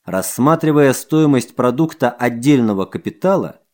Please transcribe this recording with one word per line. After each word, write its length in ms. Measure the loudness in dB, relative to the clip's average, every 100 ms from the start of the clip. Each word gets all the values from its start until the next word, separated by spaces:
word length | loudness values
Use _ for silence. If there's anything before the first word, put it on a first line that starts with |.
Рассматривая 880 | -8 -6 -4 -2 0 2 2 2 2
стоимость 640 | 0 -2 0 2 2 -2 -2
продукта 540 | -2 0 -2 -2 -4
отдельного 720 | -2 -4 -2 2 2 2 0
капитала – 760 | -4 -8 -10 -6 -2 -2 -4 -10 _